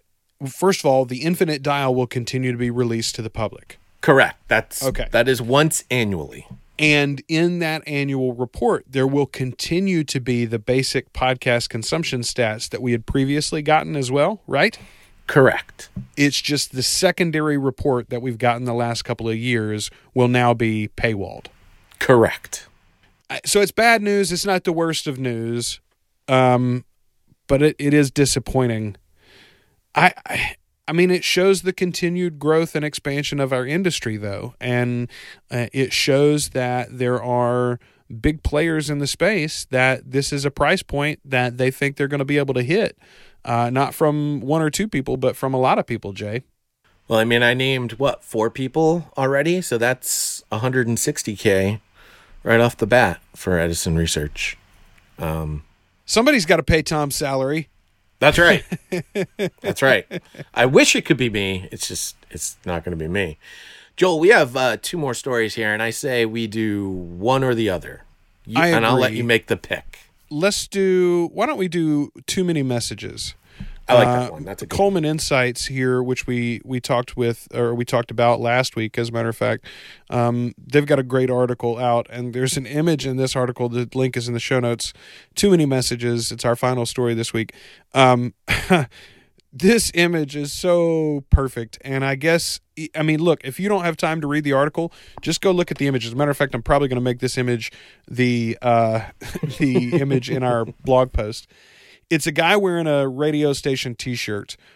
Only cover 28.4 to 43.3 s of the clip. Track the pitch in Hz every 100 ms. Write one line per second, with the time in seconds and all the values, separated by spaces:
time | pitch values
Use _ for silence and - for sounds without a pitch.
28.4 | - 131 127 110 107 95 _ _ _ -
29.4 | _ _ _ _ _ - - - - -
30.4 | - - _ _ - 160 180 180 - 180
31.4 | 190 190 180 180 180 165 175 180 180 151
32.4 | 147 160 165 156 151 - 143 143 147 147
33.4 | 135 131 127 160 190 - 113 107 104 98
34.4 | 123 - 123 123 120 120 120 - - -
35.4 | _ 123 117 139 127 - - 135 147 147
36.4 | - 135 123 123 120 123 123 123 120 123
37.4 | 120 123 123 123 _ _ - 120 151 156
38.4 | - 147 165 160 147 143 139 - 175 208
39.4 | 156 - - 131 131 127 131 131 135 143
40.4 | 139 - 147 185 - 139 147 147 139 131
41.4 | 123 123 131 131 139 139 139 143 135 147
42.4 | 135 127 120 185 208 - _ - -